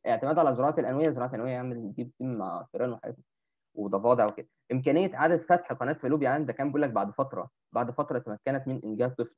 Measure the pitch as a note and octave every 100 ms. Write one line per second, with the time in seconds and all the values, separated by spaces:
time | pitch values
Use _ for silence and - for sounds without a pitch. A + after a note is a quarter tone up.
0 | - A2+ C3+ D#3+ D3+ A#2+ C#3 D#3 B2+ C3+
1 | D#3+ C3 D3 A#2+ B2 B2 B2+ A#2+ G#2+ G2+
2 | B2 - C3 A2+ F#2+ F2+ A2+ - B2 A#2
3 | A2+ C3 _ _ _ _ _ - G2+ G2+
4 | A#2 B2 G#2+ - - _ _ C3 C3+ D3+
5 | F#3 - D#3 E3+ - F3 - B2 B2+ D#3+
6 | D#3 D3+ C3 C#3+ C#3+ C#3 C#3+ C#3 C#3+ A2
7 | G2+ - C3+ F#2+ - _ _ A#2 A#2+ B2+
8 | C#3+ C3 B2 G#2+ - C3+ C3 C3 A2 G#2+
9 | B2 B2+ A#2